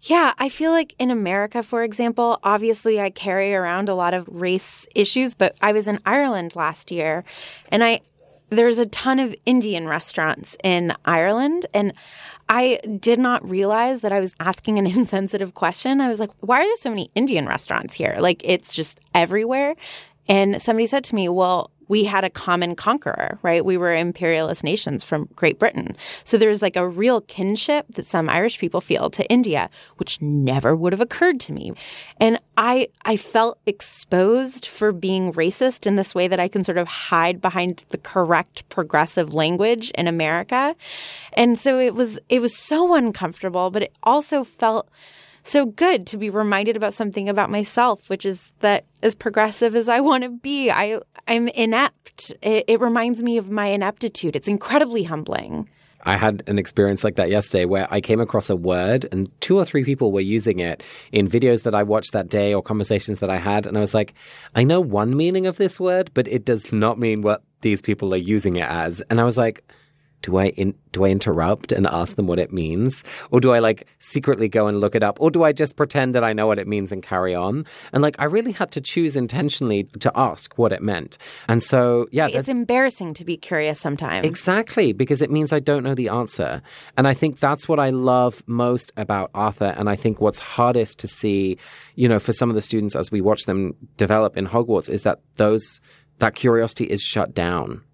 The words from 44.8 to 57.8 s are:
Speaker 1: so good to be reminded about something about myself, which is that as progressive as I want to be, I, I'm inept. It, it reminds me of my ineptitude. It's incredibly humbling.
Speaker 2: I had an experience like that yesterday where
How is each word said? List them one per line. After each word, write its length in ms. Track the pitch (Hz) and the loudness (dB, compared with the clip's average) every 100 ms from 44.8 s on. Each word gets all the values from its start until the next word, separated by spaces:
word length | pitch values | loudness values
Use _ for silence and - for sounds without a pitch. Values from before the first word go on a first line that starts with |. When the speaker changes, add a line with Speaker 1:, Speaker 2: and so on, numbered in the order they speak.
| - _ - - - _ | -6 _ -20 -20 -20 _
Speaker 1:
so 220 | - - 262 | 0 0 0
good 420 | 208 339 311 180 | 2 2 2 -2
to 100 | 214 | -8
be 120 | 208 | -4
reminded 460 | 202 214 196 208 220 | -2 0 0 0 0
about 180 | 208 | -2
something 340 | 202 208 196 202 | -2 -6 -4 -2
about 220 | 202 196 | 0 0
myself, 600 | 208 208 - 247 208 - | 0 -2 2 2 2 -4
which 160 | 190 202 | -6 -4
is 260 | 185 - _ | -8 -12 _
that 260 | 208 202 - _ | 2 2 -2 _
as 120 | 226 | -2
progressive 600 | 226 - 208 214 214 233 220 | -2 -2 2 0 2 0 2
as 140 | 233 | 2
I 100 | 240 | 2
want 240 | 277 269 | 4 2
to 60 | 247 | 0
be, 420 | 240 269 285 262 | -8 -6 -2 0
I, 280 | - 208 220 - - - | 0 0 -4 -8 -18 -4
I'm 220 | 233 233 | 0 0
inept. 840 | - 226 220 277 _ - - - - | 0 0 2 0 _ -20 -14 -12 -6
It, 240 | 202 220 - | 0 0 2
it 120 | 226 | 2
reminds 420 | 240 233 233 233 | 2 0 0 -2
me 160 | 240 233 | -2 -2
of 120 | 190 | -2
my 180 | 208 202 | -4 -2
ineptitude. 680 | 202 190 208 233 - 170 147 | 0 -2 -4 -6 -4 -4 -4
It's 120 | - | -2
incredibly 560 | 202 - 285 294 233 | -4 2 2 2 0
humbling. 680 | 170 156 - - - 78 - _ _ _ - | -4 -6 -6 -6 -6 -10 -10 _ _ _ -2
Speaker 2:
I 120 | 98 | 2
had 260 | 110 104 - | 2 0 -2
an 120 | 104 | -2
experience 440 | 92 - 101 98 | -2 2 2 4
like 120 | 107 92 | -2 0
that 140 | 87 | 0
yesterday 340 | 101 101 95 | 2 0 0
where 240 | 90 95 | 0 0